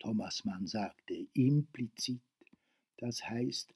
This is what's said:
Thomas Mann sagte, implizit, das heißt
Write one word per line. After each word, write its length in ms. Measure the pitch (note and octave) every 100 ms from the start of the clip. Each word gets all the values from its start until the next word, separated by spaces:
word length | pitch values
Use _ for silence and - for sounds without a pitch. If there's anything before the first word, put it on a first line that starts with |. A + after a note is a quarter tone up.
Thomas 420 | G#2+ G#2+ F#2 -
Mann 240 | G#2 F#2 F#2
sagte, 600 | G#2+ G2 - - E2+ -
implizit, 840 | - B2+ D3 D3 - A#2+ - - B2 _ _ - _ _ _ _ -
das 260 | A#2+ A#2 -
heißt 440 | A#2 B2+ - -